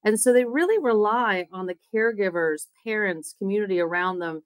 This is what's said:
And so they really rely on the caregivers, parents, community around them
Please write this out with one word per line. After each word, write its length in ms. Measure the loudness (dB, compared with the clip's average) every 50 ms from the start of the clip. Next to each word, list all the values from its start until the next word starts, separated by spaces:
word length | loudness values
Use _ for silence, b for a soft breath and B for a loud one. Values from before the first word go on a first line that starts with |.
| _
And 140 | 0 0 2
so 140 | 4 4 4
they 120 | 4 4
really 340 | 4 0 0 2 2 2 2
rely 680 | 2 2 2 2 2 2 2 0 0 0 0 -2 -4 -6 -8
on 140 | -8 -8
the 100 | -8 -8 _ _ _ -2
caregivers, 720 | 0 0 0 0 0 -2 -2 0 0 0 0 -2 -2 -8 _ _ _ _
parents, 500 | -6 -4 -2 -2 -2 -2 -6 -10 -16 -12 _
community 420 | -4 -2 -2 -2 0 0 0 0
around 380 | 0 0 0 -2 -2 -2 -2 -4
them 240 | -6 -6 -6 -8 -12